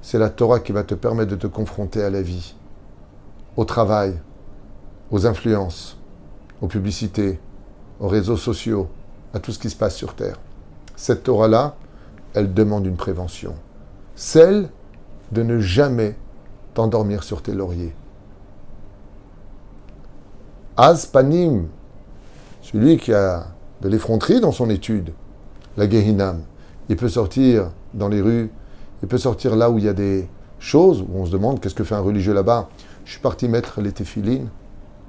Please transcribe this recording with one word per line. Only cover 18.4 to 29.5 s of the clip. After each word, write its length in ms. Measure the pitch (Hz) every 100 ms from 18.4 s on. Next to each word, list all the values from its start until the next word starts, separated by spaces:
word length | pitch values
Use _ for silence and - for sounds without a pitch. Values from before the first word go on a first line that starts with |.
| - - - - - - - - - - - - - - - - - - - - - - - -
Az 300 | 135 170 -
Panim, 600 | 135 135 165 175 117 82 - - - - - - - - -
celui 380 | - 107 127 165
qui 140 | -
a 340 | 107 95 87 - - - -
de 80 | 98
l'effronterie 520 | 107 - 113 - 247
dans 120 | 208
son 160 | 117 117
étude, 440 | 98 - 107 87 - - - - - - -
la 120 | 104
Gehinam, 540 | 110 104 101 98 87 80 - - - -
il 80 | 98
peut 120 | 117
sortir 600 | 95 98 131 131 117 90 - -
dans 140 | 107 101
les 120 | 104
rues, 300 | 98 117 110 - - - - -
il 60 | 95
peut 100 | 120
sortir 380 | 135 110 131